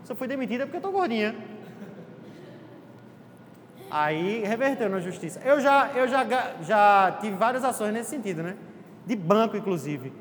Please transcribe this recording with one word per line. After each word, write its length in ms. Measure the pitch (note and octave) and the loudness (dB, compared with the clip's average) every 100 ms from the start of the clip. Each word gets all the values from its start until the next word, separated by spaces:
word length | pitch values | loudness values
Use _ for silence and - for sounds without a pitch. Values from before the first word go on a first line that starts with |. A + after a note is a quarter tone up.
"Só 120 | F#3+ A#3+ | -12 -8
fui 120 | C4 | -6
demitida 380 | C4+ B3 A#3+ C#4 | -4 -4 -4 -4
porque 120 | F4 | -6
eu 40 | |
tô 100 | F#4+ | -4
gordinha." 440 | G4 F4+ A3+ G#3+ - - - - - - - - - - - - - - - - - - - - - - - - - - | -2 -2 0 -2 -4 -14 -16 -18 -18 -18 -16 -18 -20 -20 -20 -20 -20 -20 -20 -20 -20 -20 -20 -20 -20 -20 -20 -20 -20 -8
Aí 540 | D3+ D3+ D#3 F3+ A3+ | -2 0 0 -2 -2
reverteu 460 | G3+ A3 C4+ C4+ G#3+ | -2 0 0 0 -2
na 100 | F#3+ | -2
justiça. 400 | F3 F3 E3 - | -4 -8 -10 -6
Eu 160 | B3+ D4 | 2 4
já, 320 | C#4 C#4 B3 | 6 4 4
eu 140 | B3 B3+ | 2 2
já 160 | C4+ | 2
ga-, 300 | A#3+ B3 G#3+ - | 2 0 -2 -6
já 560 | D#3+ G#3 G#3 G3+ F#3+ E3 | 0 6 8 8 6 2
tive 160 | G#3+ F#3+ | -6 0
várias 280 | A3+ B3+ | 0 2
ações 300 | B3+ A#3 G#3+ | -2 0 -2
nesse 160 | A3 A3+ | -2 -4
sentido, 320 | D4+ G#3 D#3+ | -6 -6 -4
né? 140 | E3+ G#3 - - - - - | -6 -8 -14 -18 -20 -18 -6
De 100 | A3 | -4
banco, 400 | D#3+ G3+ A3 G#3+ | 4 4 4 0
inclusive. 580 | F#3+ F3+ C3+ D3 C3 B2 | -2 -4 -4 -6 -8 -14